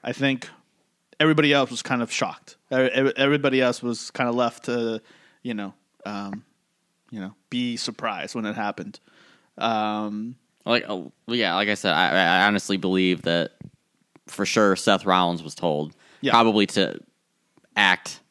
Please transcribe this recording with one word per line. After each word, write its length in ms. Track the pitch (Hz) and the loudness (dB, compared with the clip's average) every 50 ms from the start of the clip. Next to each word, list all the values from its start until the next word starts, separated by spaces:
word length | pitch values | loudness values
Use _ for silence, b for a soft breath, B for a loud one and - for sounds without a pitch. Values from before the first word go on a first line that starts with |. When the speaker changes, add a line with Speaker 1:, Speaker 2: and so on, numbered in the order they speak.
| - | -8
Speaker 1:
I 80 | - | -8
think 380 | 123 - 135 135 135 127 - - - _ _ _ _ _ _ _ _ _ _ _ - _ | -6 -2 0 0 0 -2 -6 -14 -20 _ _ _ _ _ _ _ _ _ _ _ -2 _
everybody 360 | 151 156 156 151 156 147 143 | 2 4 4 4 4 4 4
else 180 | 143 135 120 | 4 2 0
was 100 | 127 113 | -4 -10
kind 200 | - - 135 120 | -6 -4 -2 -2
of 100 | 117 110 | -2 -4
shocked. 460 | - - - 92 - - _ - - _ _ _ 135 | -4 -4 -4 -4 -6 -12 _ -20 -20 _ _ _ 0
E-, 20 | |
e-, 380 | 131 131 127 104 127 135 135 - | 2 2 2 2 2 2 2 2
everybody 460 | - 139 139 147 147 139 139 131 131 | 2 2 2 2 2 2 2 2 2
else 200 | 131 123 120 - | 2 2 0 -2
was 300 | - 120 117 - - - | -4 -6 -6 -6 -8 -12
kind 160 | _ - 135 123 | _ -4 -2 -2
of 80 | 120 | 0
left 300 | 123 123 117 - - - | 0 0 -2 -2 -6 -8
to, 360 | - 123 120 117 113 113 107 b b b b b b b b | -4 -4 -2 -2 -2 -4 -6 b b b b b b b b
you 120 | b 123 117 | b -10 -8
know, 200 | 104 104 95 - _ _ _ _ _ - | -8 -8 -12 -14 _ _ _ _ _ -14
um, 380 | 98 104 101 101 98 98 110 123 _ _ _ _ _ _ _ _ _ _ _ _ _ | -12 -10 -10 -10 -10 -12 -14 -16 _ _ _ _ _ _ _ _ _ _ _ _ _
you 120 | - 107 | -14 -12
know, 120 | 95 95 107 _ _ _ | -12 -12 -14 _ _ _
be 280 | - 123 123 120 120 117 | -6 -4 -4 -4 -6 -6
surprised 580 | - - 110 - - 113 104 90 73 - - | -8 -10 -10 -8 -8 -8 -6 -6 -10 -8 -8
when 100 | 120 110 | -6 -6
it 120 | 104 107 117 | -6 -6 -4
happened. 420 | 107 104 98 - 85 101 - - b b b b b b b b b b b - | -4 -6 -6 -6 -12 -14 -14 -18 b b b b b b b b b b b -6
Um, 760 | - 117 113 107 107 107 107 107 107 104 104 104 107 117 127 _ _ _ _ _ _ | -4 -2 -2 -2 -2 -2 -4 -4 -6 -6 -8 -8 -10 -10 -12 _ _ _ _ _ _
Speaker 2:
Like, 180 | - 120 120 - - | 0 0 0 0 -4
uh, 140 | 104 90 82 - _ _ _ - | -8 -8 -8 -12 _ _ _ -6
yeah, 280 | 117 120 110 92 85 | -2 0 0 0 2
like 140 | 92 104 104 | 0 0 0
I 60 | 104 | -2
said, 180 | - - 101 82 | 0 0 2 4
I, 480 | 78 92 78 67 92 92 85 90 90 | 4 4 4 4 4 4 6 6 6
I 60 | 95 104 | 6 4
honestly 280 | 104 101 - - 98 | 4 2 0 -2 -2
believe 460 | 95 82 92 92 95 92 92 90 80 | -2 0 0 2 4 4 2 2 0
that 300 | - - 85 85 80 - _ _ - - _ _ _ _ _ _ _ _ _ - _ - | 0 -2 0 0 0 -2 _ _ -20 -20 _ _ _ _ _ _ _ _ _ -20 _ -18
for 180 | - - 101 | -6 -4 -4
sure 300 | 92 - 117 107 101 95 | 0 2 4 4 4 4
Seth 300 | - - - 101 92 - | 2 2 2 2 2 4
Rollins 360 | 104 92 92 90 87 87 82 | 2 2 4 4 2 -2 -4
was 140 | 80 78 - | -8 -12 -12
told 400 | - - 85 76 73 76 78 - b b b b b | -4 -2 -2 -2 -2 -4 -6 -10 b b b b b
Speaker 1:
Yeah. 120 | b 180 | b 2
Speaker 2:
probably 340 | - 117 117 113 104 107 101 95 | 4 6 6 6 4 4 2 2
to 320 | - 104 95 - 50 50 - _ _ _ _ _ _ _ _ _ _ _ _ _ _ 104 | 2 0 -2 -2 -2 -10 -16 _ _ _ _ _ _ _ _ _ _ _ _ _ _ 4
act 420 | 101 95 92 - - - - - _ _ | 4 4 4 2 -2 -14 -18 -18 _ _